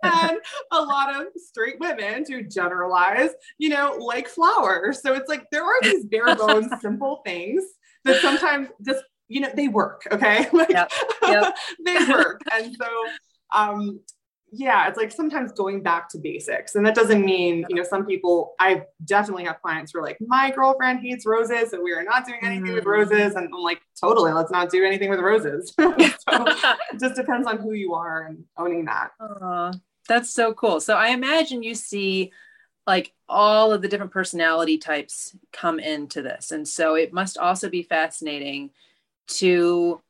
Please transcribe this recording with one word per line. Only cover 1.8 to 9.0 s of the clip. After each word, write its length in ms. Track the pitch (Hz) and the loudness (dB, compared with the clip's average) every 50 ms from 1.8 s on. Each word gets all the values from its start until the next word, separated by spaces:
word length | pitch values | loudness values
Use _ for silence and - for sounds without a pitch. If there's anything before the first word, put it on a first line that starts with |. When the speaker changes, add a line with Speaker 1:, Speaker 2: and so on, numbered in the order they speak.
| 311 349 294 226 208 202 220 254 302 | -6 -6 -4 -4 -6 -6 -6 -6 -8
Speaker 1:
to 180 | 294 269 254 208 | -8 -8 -10 -10
generalize, 840 | 165 - 190 185 180 180 180 180 180 180 180 180 190 208 247 285 330 - - _ - - | -8 -4 -4 -2 -2 -2 -2 -2 0 2 4 4 4 4 2 2 0 0 -6 _ -20 -10
you 120 | _ 294 311 | _ -2 0
know, 260 | 294 285 285 285 277 - | 0 2 0 0 -2 -4
like 280 | 240 233 240 254 - | -6 -4 -4 -4 -6
flowers. 720 | - - - 330 359 427 415 233 190 190 170 180 220 277 - | -8 0 4 4 4 6 4 2 2 2 0 0 -2 -4 -2
So 120 | - 277 262 | 0 0 0
it's 160 | 277 269 285 | 0 0 -4
like, 160 | 302 277 - _ | -6 -6 -6 _
there 120 | - 302 339 | -4 -2 0
are 180 | 381 466 508 508 | 2 2 4 4
these 220 | 440 403 330 220 | 2 2 0 -2
bare 300 | 208 214 220 233 233 220 | -2 -2 2 4 4 4
bones, 360 | 208 214 214 202 214 220 247 254 | 4 4 4 4 2 2 0 -6
Speaker 2:
<laughs> 60 | 233 | -6
Speaker 1:
simple 400 | - 208 214 202 277 269 294 285 _ | -4 -4 -4 -2 -2 -4 -4 -4 _
things 380 | 202 175 175 175 196 254 370 381 - _ _ _ _ _ _ _ | -8 -8 -6 -6 -4 -4 -4 -4 -4 _ _ _ _ _ _ _
that 160 | 254 269 262 | 2 4 4
sometimes 460 | 359 294 277 320 - 311 285 285 269 254 - _ 208 | 4 2 2 2 0 0 0 0 -4 -8 -12 _ -6
just, 180 | 262 269 269 | -6 -6 -6